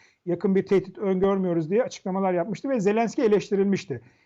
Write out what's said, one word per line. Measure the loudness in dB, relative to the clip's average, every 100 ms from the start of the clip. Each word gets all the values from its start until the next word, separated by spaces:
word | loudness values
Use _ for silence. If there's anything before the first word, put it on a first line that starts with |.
| _ _ -6
Yakın | -2 0 0
bir | 2
tehdit | 2 0 -4
öngörmüyoruz." | -2 0 2 0 0 0 0
diye | 0
açıklamalar | 0 -4 -6 -2 0
yapmıştı | 0 -2 -4 -4
ve | 0
Zelenski | 2 0 0 0
eleştirilmişti. | 2 2 2 0 2 0 -4 -12 -12 _